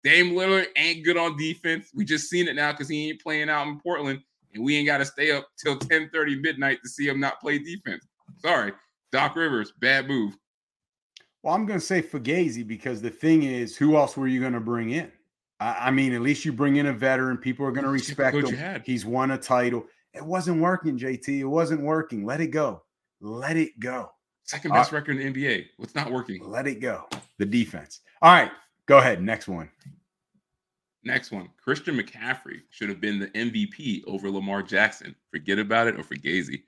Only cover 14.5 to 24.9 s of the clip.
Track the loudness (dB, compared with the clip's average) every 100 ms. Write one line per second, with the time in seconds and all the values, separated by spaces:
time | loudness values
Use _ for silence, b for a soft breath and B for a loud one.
14.5 | -2 -2 -2 -2 -4 -6 _ _ _ _
15.5 | _ -4 0 2 4 2 2 2 0 -2
16.5 | 0 4 4 2 2 2 4 2 0 -4
17.5 | -2 -2 -2 0 -2 -2 0 2 2 -2
18.5 | -4 -6 -8 -4 -4 -2 -2 0 -2 0
19.5 | 2 2 -2 -6 b b -16 -6 -4 0
20.5 | 2 2 2 -2 -4 -4 -6 -4 -4 0
21.5 | 0 2 0 0 -2 -2 -6 -4 -4 -2
22.5 | 0 -2 -4 _ _ _ _ -12 -8 -2
23.5 | 0 0 -4 -8 -8 -10 _ _ _ -12
24.5 | -8 2 4 4